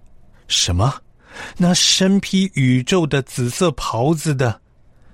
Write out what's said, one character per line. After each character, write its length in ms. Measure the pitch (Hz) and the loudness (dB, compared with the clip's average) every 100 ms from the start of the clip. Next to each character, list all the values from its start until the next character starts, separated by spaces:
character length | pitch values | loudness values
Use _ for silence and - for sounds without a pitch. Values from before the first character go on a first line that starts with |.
| - - - - - | -20 -20 -20 -18 -6
什 280 | - - 87 | -2 0 0
么？ 180 | 120 - _ _ - - - - | 0 -2 _ _ -20 -18 -10 0
那 140 | 175 | 2
身 460 | 180 - - 190 196 | 2 2 2 2 2
披 320 | - 190 190 - | 0 0 0 0
宇 260 | 127 127 | 2 2
宙 220 | 123 190 156 | 2 0 2
的 160 | 139 | -2
紫 280 | - - 120 | -4 -4 -4
色 220 | - 180 | 0 -2
袍 380 | 131 - 113 139 | -2 -4 -2 0
子 220 | 160 160 135 | 0 -2 0
的， 240 | 123 - _ _ - - - | -2 -4 _ _ -20 -20 -20